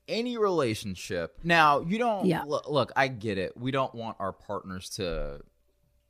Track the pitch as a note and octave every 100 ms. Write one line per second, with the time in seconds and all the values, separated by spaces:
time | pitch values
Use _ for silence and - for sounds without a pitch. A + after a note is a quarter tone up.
0 | - G3 B3 A#3 G#3 E3+ B2+ G#2 G#2+ F2+
1 | - F#2 E2 - E3 E3+ D3+ C#3+ E3 A3
2 | A#3+ G3+ F#3 E3 D3 C#3+ - C#3+ A2+ -
3 | C3+ B2 A2 F#2+ F2+ - B2 C3+ C3 A#2
4 | A2+ G2 F#2+ F#2 - G2+ F#2+ F#2 - -
5 | F2+ D#2+ D2 C#2+ - _ _ _ _ _